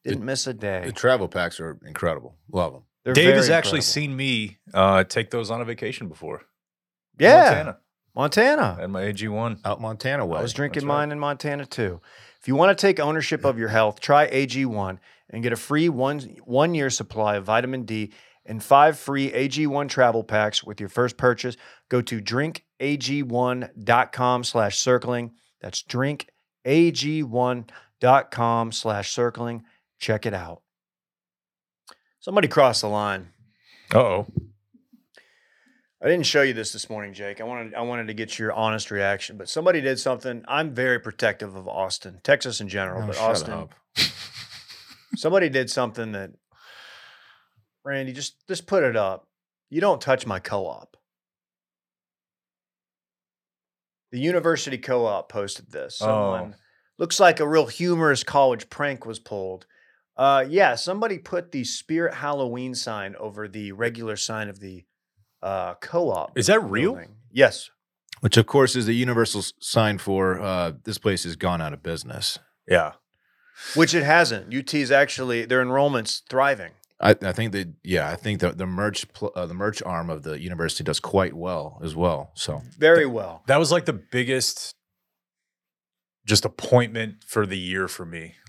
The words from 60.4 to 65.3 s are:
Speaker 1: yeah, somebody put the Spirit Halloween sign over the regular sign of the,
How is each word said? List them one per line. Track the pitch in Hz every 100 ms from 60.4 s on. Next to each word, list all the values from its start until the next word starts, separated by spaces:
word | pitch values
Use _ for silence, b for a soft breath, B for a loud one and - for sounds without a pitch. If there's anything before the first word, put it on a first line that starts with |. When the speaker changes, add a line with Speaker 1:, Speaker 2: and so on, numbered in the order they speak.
| 135
Speaker 1:
yeah, | 170 170 117
somebody | 175 196 226 190
put | - 180 175
the | 143
Spirit | 123 - - 160 170 -
Halloween | 143 143 127 123 127 120
sign | - 107 98 101
over | 107 101 107
the | 104 101
regular | 98 117 117 113 104
sign | - 110 104
of | 98
the, | 98 92 _ _ _ _ _